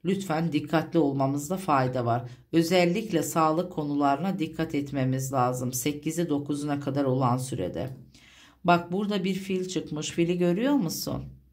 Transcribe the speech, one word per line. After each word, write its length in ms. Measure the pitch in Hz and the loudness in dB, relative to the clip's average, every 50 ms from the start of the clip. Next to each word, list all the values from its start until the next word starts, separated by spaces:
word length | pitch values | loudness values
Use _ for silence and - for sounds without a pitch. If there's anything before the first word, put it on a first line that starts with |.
| - | 0
lütfen 480 | 170 196 196 - - 156 160 165 165 | 0 -2 -2 0 -2 -2 0 0 0
dikkatli 460 | 143 147 147 - - 160 151 - - 165 | 0 -2 -2 2 0 0 0 2 2 2
olmamızda 580 | 151 139 135 139 135 135 139 143 147 147 185 | 4 4 2 2 0 0 0 -2 -2 -4 -4
fayda 480 | 185 - - 147 135 131 127 127 127 120 | -4 0 2 2 4 4 2 0 0 0
var. 180 | 120 117 120 120 - - - - _ | 0 0 0 -2 -8 -16 -18 -12 _
Özellikle 720 | - 165 165 165 185 180 175 175 175 220 - - 165 156 | 2 2 4 6 4 4 4 4 2 0 -2 0 0 0
sağlık 500 | 151 151 - 170 160 156 156 165 175 180 | 0 0 2 2 4 4 4 2 -2 -2
konularına 680 | - - 151 147 143 143 143 139 139 139 170 196 190 151 | -4 -4 -4 -2 0 2 2 2 2 2 0 -4 -2 -2
dikkat 360 | 156 156 - - 160 156 - | -4 -6 -2 -4 -4 -2 -2
etmemiz 580 | 143 143 135 139 139 131 127 131 131 135 135 | -4 -4 -2 -2 0 0 0 0 -2 -2 -2
lazım. 400 | 139 135 123 127 127 127 131 120 | 0 2 2 2 0 -2 -4 -4
Sekizi 560 | 120 - - 151 143 147 - 160 156 170 170 151 | -4 -2 -2 -2 -2 -2 -4 -4 -2 -2 0 0
dokuzuna 520 | 151 139 - - 151 143 147 147 143 143 | 0 -2 0 -2 -4 -4 -2 -4 -4 -2
kadar 240 | 139 143 131 143 143 | -2 -2 -2 0 2
olan 320 | 131 127 131 135 120 123 | 2 2 2 2 2 2
sürede. 520 | 131 131 - 131 - 90 87 85 82 87 - - - - - _ - - - - - - - _ _ _ | 0 -2 -4 -4 -4 -4 -4 -4 -6 -6 -6 -8 -12 -18 -20 _ -20 -20 -20 -20 -20 -20 -20 _ _ _
Bak, 280 | 175 175 170 170 - | 4 4 4 2 -2
burada 320 | 175 196 214 202 208 196 175 | -4 -4 -2 -2 -2 -2 0
bir 100 | 196 185 | -2 -2
fil 340 | 190 - - 190 185 185 185 | -4 -4 -4 -4 -2 -2 -2
çıkmış. 420 | - 160 147 - 156 151 151 - | -4 -6 -6 -4 -6 -6 -6 -4
Fili 280 | - - 170 170 180 175 | 0 0 2 2 2 2
görüyor 360 | 175 175 175 190 240 277 294 | 4 2 2 2 2 2 2
musun? 500 | 277 196 - - - - - - - 131 - - - _ _ | 2 2 0 -2 -4 -6 -4 -6 -6 -8 -10 -16 -20 _ _